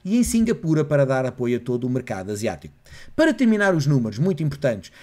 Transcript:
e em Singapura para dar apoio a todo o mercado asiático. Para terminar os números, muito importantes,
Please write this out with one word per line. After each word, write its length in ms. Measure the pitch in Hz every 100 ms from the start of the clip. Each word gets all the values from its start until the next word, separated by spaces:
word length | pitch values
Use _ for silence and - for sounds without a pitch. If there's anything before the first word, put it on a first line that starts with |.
| 185
e 120 | 226
em 60 |
Singapura 600 | 233 226 226 226 160 156 143
para 200 | 147 135
dar 200 | 131 131
apoio 320 | - 123 120
a 20 |
todo 260 | 120 123 127
o 40 |
mercado 420 | 127 127 101 95
asiático. 420 | 104 110 87 78 - - - - -
Para 180 | 320
terminar 420 | 254 247 214 202 170
os 100 | 139
números, 320 | 143 113 104
muito 260 | 175 160
importantes, 480 | 156 143 139 107 - -